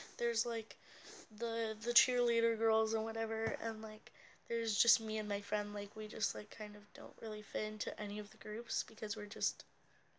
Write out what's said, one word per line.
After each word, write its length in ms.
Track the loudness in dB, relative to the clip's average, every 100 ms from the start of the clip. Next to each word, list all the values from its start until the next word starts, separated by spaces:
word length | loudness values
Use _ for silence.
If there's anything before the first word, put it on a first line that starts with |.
| -10 -2
there's, 280 | 0 2 0
like, 300 | -2 -4 -12 -18 -18 -14 -14 -12
the, 460 | -4 -2 0 0 -2
the 140 | 2
cheerleader 640 | 4 6 6 4 6 4 4
girls 360 | 6 6 4 2
and 80 |
whatever, 420 | 0 -2 -2 0 0 0
and, 200 | -2 -4
like, 300 | -6 -10 -14 -20 -20 -14 -4
there's 300 | 0 2 4
just 220 | 6 4
me 180 | 2 -2
and 100 | 0
my 100 | -2
friend. 340 | 0 0 0
Like, 220 | -4 -6 -6
we 120 | -6
just, 260 | -2 -2 -4
like, 140 | -8
kind 260 | -8 -8 -10
of 160 | -14
don't 220 | -12 -12 -8
really 220 | -6 -6
fit 220 | -4 -2 -2
into 360 | -2 -4 -2
any 180 | -2 -4
of 120 | -6
the 60 | -8
groups 460 | -8 -6 -4 -4
because 320 | -4 -4 -4 -4
we're 120 | -6
just 360 | -2 -2 -2 -12 -20 -20 -20 _